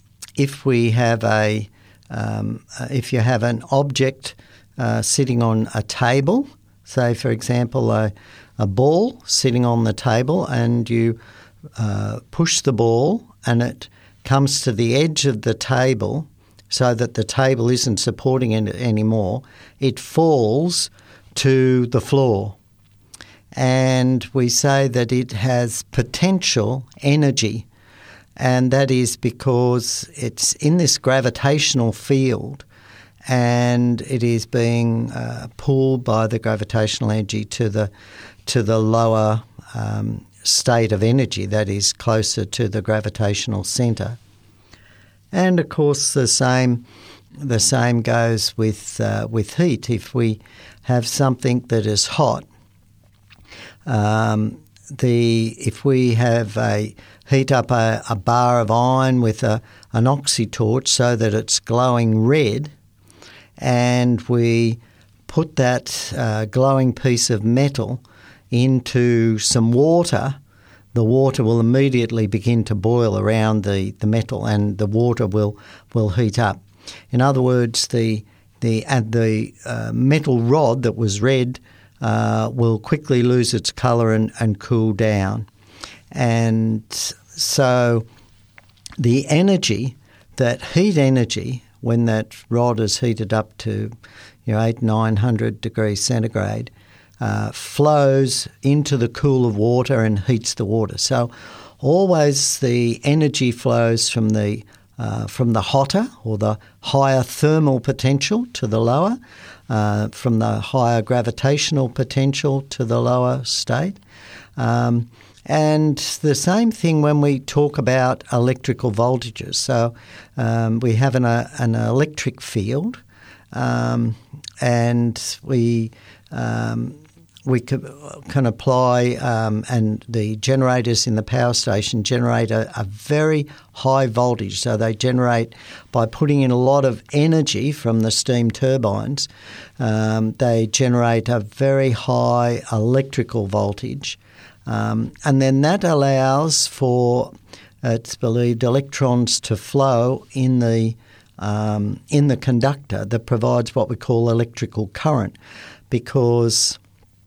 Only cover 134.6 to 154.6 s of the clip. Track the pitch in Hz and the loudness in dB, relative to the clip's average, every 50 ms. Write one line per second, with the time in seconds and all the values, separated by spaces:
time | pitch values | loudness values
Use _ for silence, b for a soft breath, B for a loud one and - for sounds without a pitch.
134.6 | - 120 113 104 113 113 113 104 127 127 123 127 123 123 120 117 113 117 - B | -4 -2 -2 0 0 -2 -2 -2 -2 0 0 2 2 2 2 0 -2 -4 -8 B
135.6 | B B B B B B - 127 113 113 - - 160 147 147 143 135 127 123 123 | B B B B B B -2 -2 -2 -2 -2 -2 0 2 2 2 2 2 2 2
136.6 | 127 135 139 143 135 131 113 - - - - 147 151 160 160 160 143 - - 101 | 4 4 4 4 2 2 0 -2 -8 -4 0 2 2 4 4 2 2 0 -2 -2
137.6 | 123 147 147 - - 117 113 113 110 110 110 - - - 123 120 117 113 110 - | -2 -4 -4 -2 -2 0 0 2 2 0 0 -2 0 0 0 2 2 0 0 0
138.6 | 135 131 131 131 117 104 98 107 104 117 143 139 - - B B B B B B | 0 0 2 2 0 0 -2 -2 -4 -6 -6 -6 -6 -8 B B B B B B
139.6 | B B B B 131 110 107 110 110 110 110 110 110 110 - - 131 120 117 113 | B B B B -2 -2 0 0 0 0 0 0 0 -2 -2 0 0 2 2 2
140.6 | 113 107 - - 135 123 120 120 120 117 117 113 107 110 120 113 104 104 - - | 0 0 0 0 0 2 2 2 2 2 2 0 0 0 -2 -2 -2 -6 -6 -2
141.6 | 139 135 135 135 135 131 117 - - - 127 120 120 120 120 120 120 120 120 - | 0 2 2 2 2 0 0 -2 -2 -2 0 0 2 2 2 2 0 0 -2 -4
142.6 | - - 117 107 107 117 127 135 135 139 - - 110 - - 110 101 95 101 107 | -6 -4 -2 -2 0 2 2 0 0 -2 -4 -4 -4 -2 -2 -4 -4 -2 -2 -2
143.6 | 101 101 101 - - 113 127 139 143 - - - B B B B B B B B | -2 -2 -4 -6 -8 -10 -10 -10 -10 -12 -14 -14 B B B B B B B B
144.6 | B - 113 110 107 110 110 113 113 113 - - - 147 135 135 135 135 135 135 | B -6 -6 -4 -4 -2 -2 -4 -4 -6 -8 -6 -2 0 2 4 4 4 4 4
145.6 | 143 156 185 202 185 170 160 143 139 139 135 131 131 135 131 143 160 160 151 - | 2 2 2 0 0 0 2 2 2 2 2 2 2 2 2 2 0 0 0 -2
146.6 | - - - - 135 127 123 123 123 120 123 123 - - - - - B B B | -2 -4 -4 -2 0 0 2 2 2 2 2 0 -2 -4 -8 -20 -20 B B B
147.6 | B B B B - 123 113 113 117 - - - - 113 113 120 120 120 120 117 | B B B B -4 -2 -2 -2 -4 -8 -10 -4 -2 -2 0 2 2 0 0 0
148.6 | 127 120 123 139 139 139 - - 139 127 123 123 120 113 - - - - 113 - | 0 2 2 0 0 -2 -4 -2 0 2 2 2 2 0 -2 -4 -4 -4 -6 -6
149.6 | - - - 143 135 135 127 117 117 127 131 - - - - 135 127 131 131 123 | -4 -2 0 2 2 2 2 2 2 0 -2 -4 -6 -8 -4 -2 0 2 2 2
150.6 | 120 117 113 113 113 113 113 b b b b b b b b - - 104 104 107 | 2 2 2 2 0 0 -2 b b b b b b b b -10 -6 -4 -4 -2
151.6 | 107 107 107 107 104 104 - - - - 156 147 147 147 123 127 - 131 123 117 | -2 -2 -2 -2 -2 -4 -6 -8 -6 -2 0 2 2 2 2 0 0 0 0 2
152.6 | 120 139 139 - - - 95 98 104 104 117 113 120 - 131 110 113 123 123 120 | 2 0 -2 -4 -8 -8 -8 -6 -6 -4 -4 -4 -2 -2 -2 0 0 0 0 0
153.6 | 117 - - 131 - - 120 - - - 123 117 117 117 113 117 117 117 - - | -2 -2 -2 -2 -2 -2 -4 -6 -2 0 0 2 2 2 2 0 0 -2 -4 -8